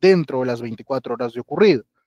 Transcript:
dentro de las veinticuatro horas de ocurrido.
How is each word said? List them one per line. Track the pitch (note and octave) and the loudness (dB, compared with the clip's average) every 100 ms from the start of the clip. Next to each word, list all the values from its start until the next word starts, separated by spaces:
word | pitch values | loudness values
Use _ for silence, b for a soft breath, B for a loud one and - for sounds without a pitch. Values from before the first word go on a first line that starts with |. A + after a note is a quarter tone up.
dentro | F#3 F#3 C#3+ C3+ | 4 4 2 -4
de | B2+ | -4
las | A#2+ | -4
veinticuatro | A#2+ A2+ - C3+ - | -8 -10 -6 -6 -6
horas | A#2 B2 | -6 -6
de | A#2 | -8
ocurrido. | - D#3 G#3 C#3 - _ | -6 2 4 2 -2 _